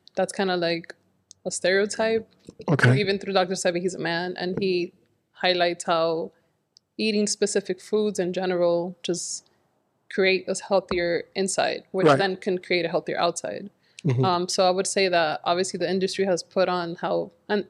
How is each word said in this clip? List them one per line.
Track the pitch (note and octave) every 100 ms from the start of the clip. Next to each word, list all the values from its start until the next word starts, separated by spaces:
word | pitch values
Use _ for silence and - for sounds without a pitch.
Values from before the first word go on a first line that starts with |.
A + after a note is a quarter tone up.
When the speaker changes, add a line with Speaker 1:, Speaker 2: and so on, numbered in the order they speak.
| - -
Speaker 1:
that's | F#3
kinda | - F#3+ F3+
like | E3+ E3+ - - _ _ _ - F#3
a |
stereotype. | - F3 G3 G#3 - A3 A3+ A3 _ - - -
Speaker 2:
Okay. | D3 A#2+ C3
Speaker 1:
Even | F#3+ G3
through | -
Doctor | F#3+ F3+ F#3
Sebi, | F#3 F3
he's | F3+ F3
a |
man, | D#3+ E3+ F3+ -
and | F3+ F#3
he | F#3+ F3+ F3 - _ _ _
highlights | - F3+ F3+ F3 E3+ -
how | E3+ E3 E3 F#3+ - _ _ _ _ _ -
eating | G#3+ G#3 G3+
specific | - G#3 G#3 F#3+ F3+
foods | - G#3+ G#3+ G3
in | F3+
general | F#3 F#3 F3+ F3 E3+ F3 F3+
just | - F3 - - - _ _ _ _ _ _
create | - F#3+ F#3 F#3
a | F#3+ -
healthier | G3 - F3+ F3 E3+ - -
inside, | F#3+ - C3 - -
which | F#3+ E3
Speaker 2:
Right. | C3+
Speaker 1:
then | G3 F#3
can | - F3+
create | - F3+ E3
a |
healthier | E3 E3 -
outside. | F3 E3+ C#3+ - G3+ - _ - D#3
Speaker 2:
Mm-hmm. | B2 F#3
Speaker 1:
Um, | F3 F3+
so | - F#3
I |
would | F#3 F#3+
say | G#3 F#3+
that | F3 D#3 D3
obviously | - F3 F#3 F#3
the | E3+
industry | F#3+ F#3 - G3
has | F3
put | - G3 F#3
on | F3+ E3+ E3
how, | F3+ E3+ E3+ - -
and | G#3